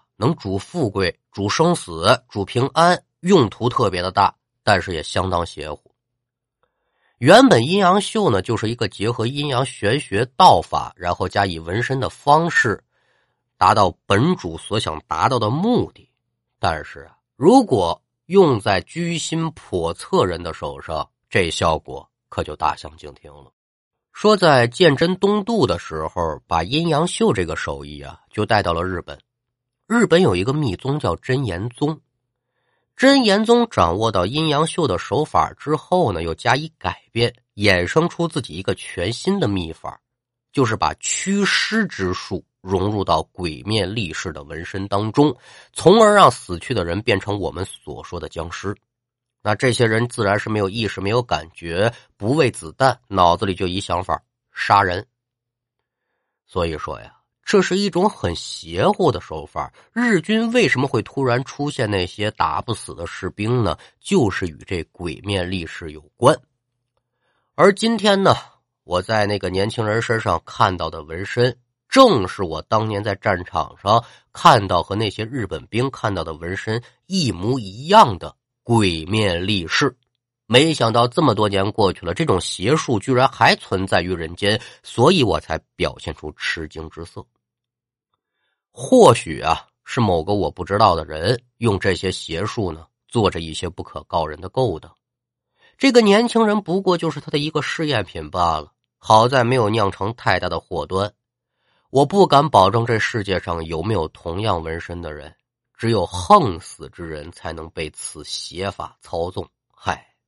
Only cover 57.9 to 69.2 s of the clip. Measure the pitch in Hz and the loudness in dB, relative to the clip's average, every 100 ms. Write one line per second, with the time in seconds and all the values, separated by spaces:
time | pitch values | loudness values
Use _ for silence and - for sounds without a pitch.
57.9 | 175 208 - 90 82 - - 80 85 165 | 0 0 -2 -6 -6 -10 -14 -8 -2 0
58.9 | 202 165 87 - 80 76 - 131 _ _ | 2 0 0 -6 -14 -12 -10 -10 _ _
59.9 | 226 240 180 180 220 233 240 170 - 139 | -4 0 0 0 -2 0 0 0 0 -2
60.9 | 117 - - 131 123 135 - 147 151 107 | -2 -4 -4 -2 -2 -4 -8 -6 -4 -2
61.9 | 98 87 - 104 - 82 80 117 107 - | -2 -4 -4 -6 -2 -4 -4 -6 -8 -10
62.9 | - 85 - 92 - 104 123 95 73 - | -12 -12 -8 -10 -6 -2 0 0 -2 -10
63.9 | _ - 196 107 - 90 73 - 87 - | _ 0 2 2 -2 -8 -10 -10 -8 -8
64.9 | - 87 65 101 98 90 95 78 - 80 | -10 -10 -8 -4 -4 -2 -6 -8 -12 -14
65.9 | 76 76 - 123 - _ _ _ _ _ | -16 -16 0 2 2 _ _ _ _ _
66.9 | _ _ _ _ _ _ - 190 196 226 | _ _ _ _ _ _ 2 4 4 0
67.9 | 226 202 196 180 - - _ _ _ - | 0 2 4 4 2 -2 _ _ _ -4
68.9 | 90 104 110 | -4 0 0